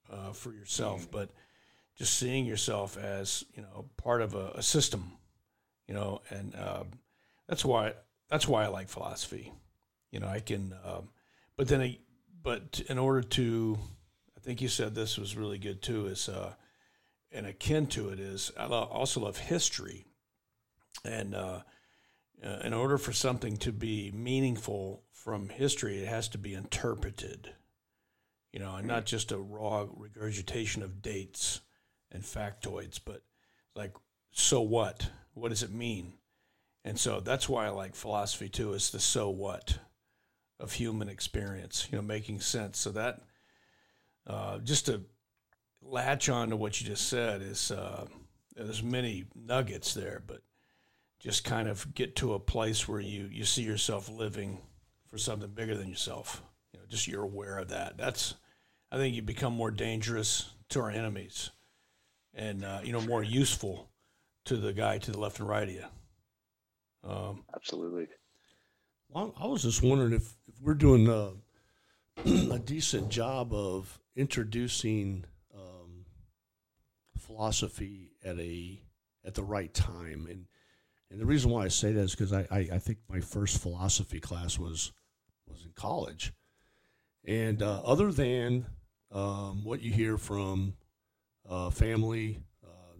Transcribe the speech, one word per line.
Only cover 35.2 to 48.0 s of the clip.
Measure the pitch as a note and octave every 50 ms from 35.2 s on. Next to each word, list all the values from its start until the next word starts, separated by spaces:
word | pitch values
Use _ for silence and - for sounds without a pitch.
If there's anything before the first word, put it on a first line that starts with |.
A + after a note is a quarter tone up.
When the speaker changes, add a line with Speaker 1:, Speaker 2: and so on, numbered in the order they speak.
| - - _
Speaker 1:
What | A2 A#2 A#2
does | A2+ G2+
it | A#2 F#2
mean? | G2+ A2+ A#2+ A#2+ A2 F#2+ F2 F2+ - - _ _ _ _ _ _ _ _ _ _ _ _ -
And | F#2 G2 -
so | - A#2 G#2 F#2+
that's | F2+ G#2+ B2+ C3+ - -
why | C3 A#2 G#2+ G#2
I |
like | G2+ G2 F#2+ F#2+ -
philosophy | - - A2 G#2+ G#2 G2+ G2+ - - G#2 F#2+
too, | - - A#2 G#2+ G2
is | G2 - -
the | - A#2
so | - - - A#2+ G#2+ G2+
what | F#2+ F#2+ G2+ G2 F2+ E2+ - - - - - - _ _ _ _ _ _ _ _ _ _ _ _ _ -
of | - - -
human | - A#2+ A2+ A2 A2 G#2+ G2+
experience, | F#2+ - - - - G#2+ G2 G2 F#2+ F#2+ F2+ F#2 - - - -
you | - G#2+
know, |
making | G#2 G#2 G#2+ A2 G#2+ - G#2 F#2+
sense. | - - - A#2+ G#2 G2 - -
So | - G#2 G2
that, | G#2+ A2 B2+ B2 - - - _ _ _ _ _ _ _ _ _ _ _ _ _ _ _ _ _ _ _
uh, | - G#2 G#2 G2+ G2+ G2 G#2
just | A2+ A#2+ D3+ C#3 - -
to | A#2+ G2+ F#2+ - _ _ _ _ _ _ _ _ _ _ _ _ _ _
latch | - C3 C3 B2 B2 C3 C#3+ C3+ - D3
on | B2+ A#2+ A#2 A2+
to | A2
what | G#2+ G#2+ G#2 G2+ -
you | A2+ G#2+
just | G2+ - - -
said | C3 A#2+ A#2 A2+ G#2 G2
is, | G2 G2 G2+ - - -
uh, | G#2 G2 F#2 F2+ F#2+ -